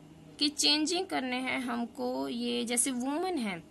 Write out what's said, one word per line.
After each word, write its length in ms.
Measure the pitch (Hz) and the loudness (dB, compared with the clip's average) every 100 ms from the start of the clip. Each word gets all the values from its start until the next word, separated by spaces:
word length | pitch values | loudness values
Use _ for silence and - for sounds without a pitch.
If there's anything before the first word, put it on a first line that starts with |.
| - - - - | -20 -20 -14 0
कि 100 | 294 | 0
चेंजिंग 580 | 294 294 294 302 349 381 | 4 4 4 4 0 0
करने 300 | 294 254 247 | -2 0 -2
हैं 220 | 262 262 | 0 -2
हमको, 680 | 247 240 240 - 247 254 277 | -2 -2 -2 -2 -2 0 -2
ये 360 | 240 240 240 | -2 0 0
जैसे 260 | 233 240 277 | 0 2 2
woman 480 | 247 262 294 370 339 | 2 0 0 0 0
है, 240 | 214 170 - | -2 -4 -8